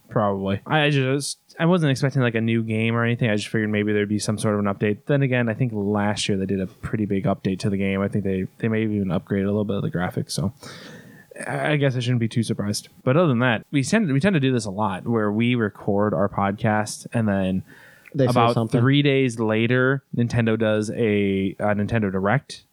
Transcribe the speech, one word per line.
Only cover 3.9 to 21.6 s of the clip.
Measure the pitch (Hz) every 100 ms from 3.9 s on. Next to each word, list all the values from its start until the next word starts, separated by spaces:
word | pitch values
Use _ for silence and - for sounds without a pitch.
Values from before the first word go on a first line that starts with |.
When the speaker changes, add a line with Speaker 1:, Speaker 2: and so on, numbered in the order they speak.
Speaker 1:
there'd | 104 104
be | 104
some | - 104
sort | 110
of | 104 101
an |
update. | 95 107 101 -
Then | 143
again, | 135 127 117
I | 107
think | 127
last | 107 101 104 104 104 -
year | 98
they | 95
did | 98
a | 92
pretty | - - 110 101
big | 98 98
update | 98 101 92
to | 107
the | 98
game. | 98 98
I | 101
think | 107
they, | 98 95 95 -
they | 113
may | 110
have | 110
even | 104 95
upgraded | 90 - 98
a | 98
little | 104 104
bit | 101
of |
the | -
graphics. | 85 90 - -
So | - 98 - - - - - - - - - -
I, | 139 143
I | 151
guess | 139 123
I |
shouldn't | 120 123
be | 113
too | 120
surprised. | 110 110 101 101 - -
But | 127 143
other | 175
than | 117
that, | 127 107 -
we | 143
tend, | 131 214 185
we | 135
tend | 185 170
to |
do | 135
this | 127 107
a |
lot | 95 107 95 117
where | 117 104
we | 104 117 123
record | 104 - - 101 104
our | 80 101
podcast | - 98 104 113 107 107 - -
and | 120 110
then | 98 95 92 - - - - -
Speaker 2:
They | 135 127
say |
Speaker 1:
about | 123 117
Speaker 2:
something. | 123 113 -
Speaker 1:
three | 123 143
days | 143 135 131 113
later, | 110 110 113 127 127 139 - -
Nintendo | 117 120 113 110
does | 110 107 107
a, | - 113 104 101 95 95
a | -